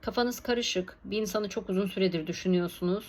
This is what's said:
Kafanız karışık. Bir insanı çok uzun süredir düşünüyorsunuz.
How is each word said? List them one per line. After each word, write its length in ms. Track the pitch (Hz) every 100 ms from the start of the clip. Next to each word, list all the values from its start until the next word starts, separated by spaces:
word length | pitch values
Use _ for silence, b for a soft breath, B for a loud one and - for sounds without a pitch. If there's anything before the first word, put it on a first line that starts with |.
Kafanız 380 | - 220 247 240
karışık. 580 | - 240 233 185 185 -
Bir 180 | 196 208
insanı 280 | 214 220 208
çok 200 | 214 196
uzun 180 | 190 196
süredir 400 | 190 190 170 156
düşünüyorsunuz. 760 | 175 190 180 175 - 175 196